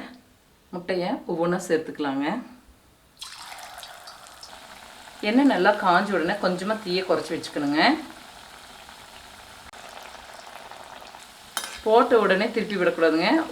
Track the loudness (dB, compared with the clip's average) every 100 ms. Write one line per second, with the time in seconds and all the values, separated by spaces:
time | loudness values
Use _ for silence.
0 | -6 -16 _ _ _ _ _ -12 -6 -4
1 | -2 -6 -6 -2 -2 -2 0 -2 -2 -6
2 | -4 -2 -2 -4 -8 -18 _ _ _ _
3 | _ _ -18 -16 -18 -16 -16 -16 -18 -18
4 | -20 -20 -20 -20 -20 -20 -20 -20 -20 -20
5 | -20 -8 0 4 4 6 4 4 4 4
6 | 2 0 0 0 -2 -2 -4 -6 -2 -4
7 | 0 -2 -2 -8 -6 -4 -2 2 4 2
8 | -4 -18 -20 -20 -20 -20 -20 -20 -20 -20
9 | -20 -20 -20 -20 -20 -20 -20 -20 -18 -18
10 | -18 -18 -18 -18 -18 -18 -18 -18 -18 -18
11 | -18 -20 -20 -20 -12 -10 -10 -4 6 6
12 | 8 6 6 2 2 -2 -4 0 0 4
13 | 2 4 2 2 2